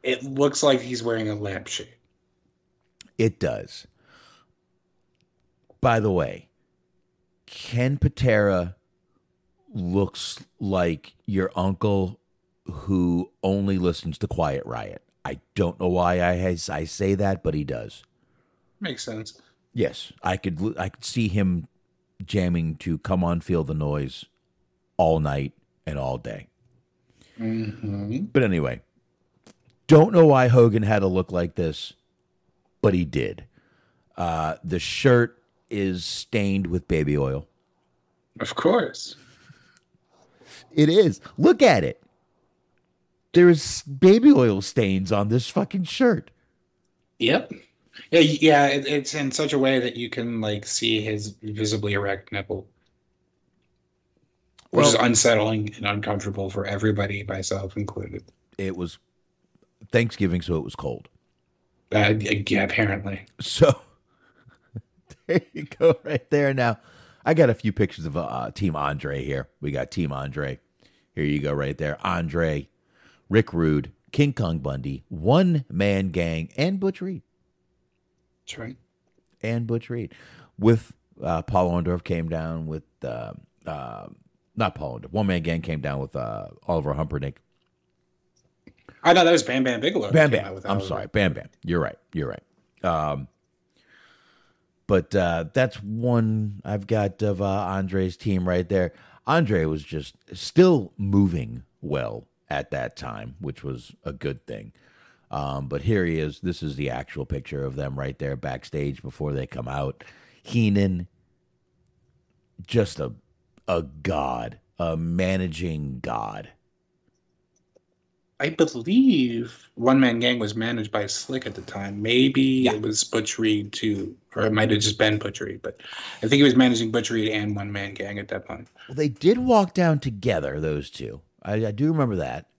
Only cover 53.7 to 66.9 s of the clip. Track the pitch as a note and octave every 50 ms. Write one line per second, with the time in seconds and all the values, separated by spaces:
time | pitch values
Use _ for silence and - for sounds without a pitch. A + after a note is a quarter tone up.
53.7 | _ _ _ _ _ _ _ _ _ _ _ _ _ _ _ _ _ _ _ _
54.7 | - - D3 D3 - - B2 A#2+ A#2 G#2+ - B2 A2+ G#2+ G#2 A2 A2 G#2+ G#2 G#2
55.7 | - - G#2 G2+ G2+ G#2 G#2 G#2 G#2 G2 - G#2 G2 G2+ G2 F#2+ G2 G2+ G2 -
56.7 | G2+ G2 G#2 G#2+ G#2 G2+ G2 G2 G2+ G2+ G2 G2 G2 F#2+ F#2 - G2 G2 G2 F#2
57.7 | - G#2 G2+ G2 - - G2 G#2 G2+ - - _ _ _ _ _ _ - G2 F#2+
58.7 | F2+ F2 F2+ E2 - _ _ _ _ _ _ _ _ _ _ _ _ _ _ _
59.7 | _ _ - _ - A#2 A#2 A2+ - - G#2 F2+ F2 F2+ E2 F2 E2+ D#2+ B1 -
60.7 | - - - C#2 A#1 G1+ - - _ _ _ _ _ _ _ _ _ _ _ _
61.7 | _ _ _ _ - G#2 G#2 G#2+ A2 G#2+ G2+ G#2+ G#2 G#2 - - - G2+ G2 -
62.7 | - - G#2+ G2 G2 G2 G2+ G2+ G2 - - - _ - - - - - D#3+ D3
63.7 | B2 - - _ _ _ _ _ _ _ _ _ _ _ _ - _ _ _ _
64.7 | - G#2+ _ _ _ _ _ _ - _ _ - F3 F3+ - _ _ D#3+ D3 -
65.7 | - _ D#3+ E3 D3+ - _ - D3+ B2+ - _ D#3 D3 C#3+ C#3 C3+ C3 A#2+ A#2
66.7 | G#2+ - _ -